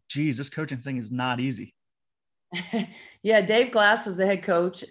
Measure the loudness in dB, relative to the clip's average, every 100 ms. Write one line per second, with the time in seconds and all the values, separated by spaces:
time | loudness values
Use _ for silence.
0 | -8 -2 -2 -2 -6 -8 -6 -8 -6 -8
1 | -6 -4 -2 -2 -4 -6 -12 _ _ _
2 | _ _ _ _ _ -12 -6 -6 -6 -10
3 | -20 _ 2 4 4 2 4 4 6 4
4 | 0 0 0 0 0 2 0 -4 -8